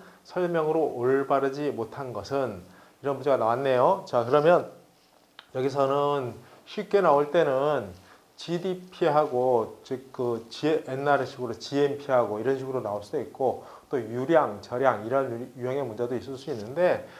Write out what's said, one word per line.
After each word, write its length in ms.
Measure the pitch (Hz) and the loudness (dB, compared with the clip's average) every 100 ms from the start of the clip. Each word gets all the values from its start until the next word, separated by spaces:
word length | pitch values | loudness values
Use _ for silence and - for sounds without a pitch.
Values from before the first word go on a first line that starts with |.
| - - | -18 -20
설명으로 680 | - 185 175 170 156 160 143 123 | -10 -4 0 0 2 2 0 0
올바르지 760 | 127 135 135 139 135 143 147 | 2 2 2 0 0 -2 -4
못한 420 | 113 110 - 131 | -4 -6 -8 -8
것은, 500 | 104 90 139 127 95 87 - - _ | -8 -4 -4 -4 -6 -14 -20 -20 _
이런 140 | 139 131 | -6 -2
문제가 200 | 139 127 | 2 2
나왔네요. 680 | 113 120 139 123 147 190 - | 2 2 2 4 4 2 0
자, 160 | 123 | -2
그러면 480 | 117 147 156 165 117 - _ _ _ _ _ - - | 4 4 6 4 2 -14 _ _ _ _ _ -20 -10
여기서는 800 | 131 135 139 135 143 143 143 123 107 - - - | -4 -2 0 2 2 2 0 -4 -10 -18 -20 -12
쉽게 360 | - 196 202 | -10 0 4
나올 300 | 175 143 147 | 6 4 4
때는 580 | 170 151 131 151 139 101 90 - - _ - | 2 4 2 2 0 -4 -14 -20 -20 _ -16
지디피하고, 1400 | - 170 185 180 - - 165 147 147 123 127 120 104 - | -6 -4 -4 -6 -8 -2 2 4 2 2 2 2 0 -8
즉, 300 | - 131 - | -10 -10 -10
그, 340 | - 120 117 - | -4 -2 -2 -6
지-, 340 | - 147 151 - | -4 0 0 -2
옛날식으로 640 | 131 143 139 127 - 120 | -4 0 2 0 -6 -8
지엠피하고 880 | 110 - 139 143 139 - 127 107 107 | -8 -4 0 0 0 0 2 2 0
이런 180 | 120 135 | -2 -2
식으로 240 | 131 127 | -2 -4
나올 220 | 107 104 | -4 -6
수도 160 | - 147 | -6 -6
있고, 460 | 107 - 127 - - - - | -6 -2 -2 -2 -10 -20 -6
또 100 | 139 | -6
유량, 640 | 110 120 135 160 127 104 | -4 -6 2 4 4 -4
저량 440 | - 123 135 107 110 | -8 0 0 0 -2
이런 460 | 135 135 117 131 131 | -2 -2 -6 -10 -8
유-, 40 | |
유형의 220 | 123 139 | -6 -4
문제도 320 | 127 107 120 123 | -4 -4 -4 -4
있을 220 | 120 131 | -6 -12
수 120 | 160 | -8
있는데, 540 | 117 107 151 175 117 - - | -8 -6 0 2 2 -4 -18